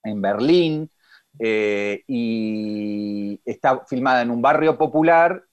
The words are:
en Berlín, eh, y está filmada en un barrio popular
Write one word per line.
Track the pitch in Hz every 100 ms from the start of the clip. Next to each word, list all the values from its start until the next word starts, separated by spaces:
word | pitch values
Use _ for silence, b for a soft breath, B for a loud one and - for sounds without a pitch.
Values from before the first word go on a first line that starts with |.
en | 110 104
Berlín, | 98 104 135 175 165 156 160 b b b b -
eh, | 113 110 104 101 104 101 -
y | 123 117 113 110 107 107 107 104 104 104 104 101 101 -
está | 113 135 131 -
filmada | 127 131 127
en | 120
un | 120
barrio | 123 151 156 156
popular | 156 156 160 165 170 185 _